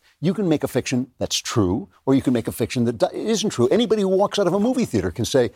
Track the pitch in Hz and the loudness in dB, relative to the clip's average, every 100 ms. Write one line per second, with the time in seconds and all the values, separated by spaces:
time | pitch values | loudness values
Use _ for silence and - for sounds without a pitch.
0 | _ - 147 - 185 147 123 127 - 123 | _ -4 -2 0 0 0 0 -2 -2 -2
1 | 127 - 98 - - 117 92 104 196 _ | -4 -6 -4 -4 -2 0 2 0 -6 _
2 | - 135 139 120 - - 117 127 117 117 | 0 2 2 0 -2 -4 -4 0 -2 0
3 | - - 214 214 202 - 185 208 226 220 | -2 -2 -2 -2 -2 2 2 2 2 0
4 | 190 190 202 - 175 202 233 262 214 104 | 2 2 2 0 0 2 0 0 0 0
5 | 87 101 110 135 120 | -2 -4 0 0 0